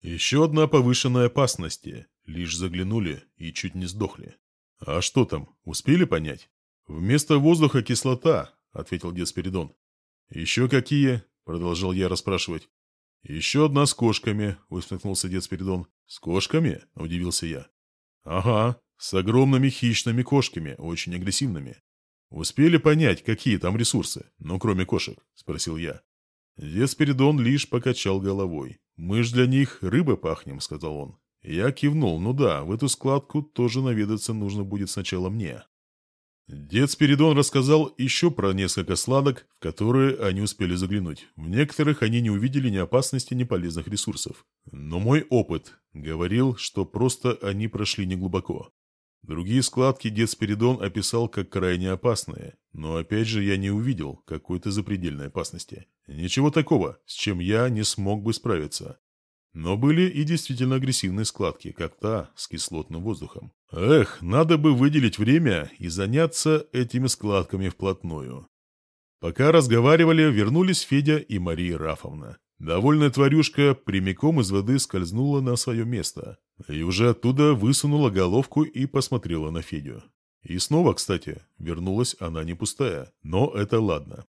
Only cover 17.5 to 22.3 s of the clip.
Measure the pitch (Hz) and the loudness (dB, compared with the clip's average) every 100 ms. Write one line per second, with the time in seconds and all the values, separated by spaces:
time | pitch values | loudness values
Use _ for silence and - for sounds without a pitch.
17.5 | 71 - _ _ _ _ _ - 87 101 | -8 -12 _ _ _ _ _ -6 -2 2
18.5 | 107 117 120 _ _ - 95 95 120 135 | 2 0 -2 _ _ -4 -2 2 4 4
19.5 | 131 135 - 120 113 - 117 123 139 123 | 4 2 2 0 0 0 -2 2 0 0
20.5 | - 78 65 80 85 - 90 92 95 139 | -6 -10 -10 -8 -8 -6 -6 -4 -2 -4
21.5 | 82 67 58 _ _ _ _ _ | -6 -10 -18 _ _ _ _ _